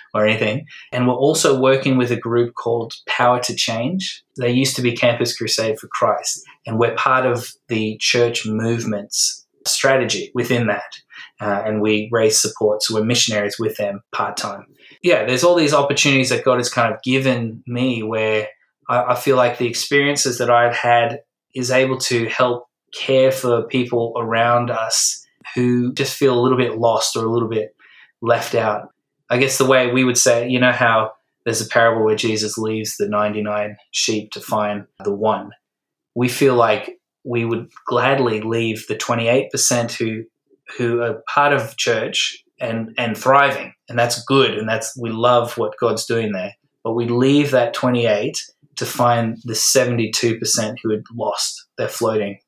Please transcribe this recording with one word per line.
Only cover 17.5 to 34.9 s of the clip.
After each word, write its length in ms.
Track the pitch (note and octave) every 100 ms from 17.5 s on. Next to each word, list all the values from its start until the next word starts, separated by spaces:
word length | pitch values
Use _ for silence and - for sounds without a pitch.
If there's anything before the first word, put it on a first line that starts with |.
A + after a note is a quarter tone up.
| A2+ -
me 340 | A#2+ B2+ A#2
where 460 | G#2+ A2 A2 G#2+ G#2 - _ _ -
I, 140 | B2
I 120 | B2 A#2+
feel 200 | - B2+
like 240 | B2 C3
the 80 | A#2+
experiences 720 | A#2 - C#3+ C#3+ C#3+ C#3+ B2
that 100 | A#2+
I've 260 | A#2+ A#2+ A#2
had 440 | A#2+ A#2+ A#2 A2+ - _ _
is 160 | C3 A#2+
able 300 | B2+ C3 B2+
to 260 | - A#2+ A2+
help 400 | - B2+ A#2+ - _ _ -
care 360 | - C3 C3
for 360 | C3 B2+ A#2 A2+
people 460 | C3 A#2+ A#2+ A#2 B2
around 540 | A2+ A2+ A#2+ A#2+ A#2+
us 520 | A2+ A2 - - - - _ - -
who 380 | B2 B2 B2
just 220 | B2 C3 -
feel 220 | C#3 A#2+
a 40 |
little 160 | A#2+ B2+
bit 200 | A#2+ A2+
lost 380 | A#2 A2+ - -
or 100 | A2+
a 60 |
little 160 | A#2 A2
bit 280 | A2 G#2+ - _ - - _
left 320 | A2+ A#2 -
out. 360 | A#2+ A2+ G#2 - _ _ _ _
I 80 | B2
guess 200 | C3+ -
the 80 | C3
way 260 | C3 B2
we 120 | B2+
would 140 | B2+ B2
say, 300 | C3 A#2 B2
you 100 | B2+
know 120 | B2
how 400 | A#2+ A#2+ A2+ G#2+ - _ _ -
there's 160 | A2
a 60 | A2
parable 360 | A#2+ A#2 A2+
where 120 | A2 G#2+
Jesus 420 | A#2 A2 G#2+ G#2+
leaves 400 | A2 A2 A2 -
the 100 | G2+
ninety-nine 720 | G#2 G#2+ G#2+ G#2 G#2 G#2 G#2 _
sheep 400 | - - A2 G#2
to 100 | G#2
find 440 | - G#2+ G#2 G2+ G2+